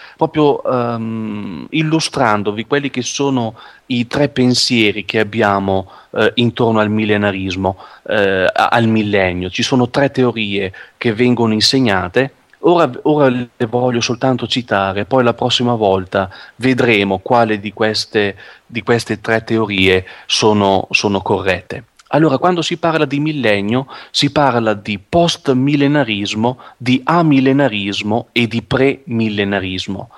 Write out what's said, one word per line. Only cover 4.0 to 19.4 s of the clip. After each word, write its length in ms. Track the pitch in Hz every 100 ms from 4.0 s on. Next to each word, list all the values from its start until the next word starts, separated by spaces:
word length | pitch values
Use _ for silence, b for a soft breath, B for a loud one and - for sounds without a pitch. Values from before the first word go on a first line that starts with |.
| 117
tre 220 | 143 143
pensieri 800 | - 127 123 - 120 104 104 98
che 140 | 113
abbiamo, 720 | 107 110 107 98 98 95 95 B B
eh, 220 | - 107 -
intorno 440 | 120 113 120 110
al 80 | 107
millenarismo, 880 | 107 107 104 101 98 95 92 95 98 B B -
eh, 420 | 107 98 95 92
a-, 160 | - 110
al 200 | 120 113
millennio. 600 | 110 104 101 92 90 92
Ci 140 | -
sono 260 | 117 131 123
tre 220 | - 139
teorie 600 | - 123 113 104 101 95 B B -
che 160 | 120
vengono 400 | 107 123 120 113
insegnate. 800 | 110 104 135 123 95 90 123 135 - _ _
Ora, 320 | 156 175 151 123
ora 260 | 156 151 139
le 360 | 123 123 - 117
voglio 340 | 123 127 120
soltanto 440 | 117 117 135 127 113
citare, 600 | - 113 101 98 95 104
poi 180 | 131
la 100 | 120
prossima 420 | 113 127 - 120 120
volta 540 | 104 95 92 98 95 B B -
vedremo 600 | 123 123 123 107 101 95
quale 420 | - 123 113 107
di 100 | 104
queste, 640 | - 107 107 - 110 101 95 B B _
di 180 | 117
queste 380 | - 117 - 107
tre 240 | - 113